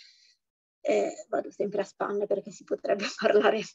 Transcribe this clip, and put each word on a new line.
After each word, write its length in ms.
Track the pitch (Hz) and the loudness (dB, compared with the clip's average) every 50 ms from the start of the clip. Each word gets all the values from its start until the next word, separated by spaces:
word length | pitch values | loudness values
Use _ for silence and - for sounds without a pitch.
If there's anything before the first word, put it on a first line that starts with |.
| - - _ _ _ _ _ _ _ _ _ _ _ _ _ _ | -20 -20 _ _ _ _ _ _ _ _ _ _ _ _ _ _
Eh, 440 | - - 214 208 196 - - - - - | -2 0 2 2 2 0 -4 -8 -8 -4
vado 220 | - - - - | -4 -4 -4 -6
sempre 300 | - - 214 202 202 196 | -4 -4 -4 -2 -2 -4
a 40 | 196 | -4
spanne 420 | - - - - - 202 202 208 | -6 -6 -6 -4 -4 -2 -2 -2
perché 240 | - 202 196 - 208 | -2 -2 -4 -4 -8
si 120 | - - - | -14 -18 -8
potrebbe 420 | - - - - - 208 202 208 | -6 -6 -4 -2 -2 -2 -2 -2
<laughs> 120 | - - | -4 -4
parlare 440 | - - 214 208 208 208 208 220 220 175 - - | 0 2 4 6 6 6 4 2 2 -2 -6 -12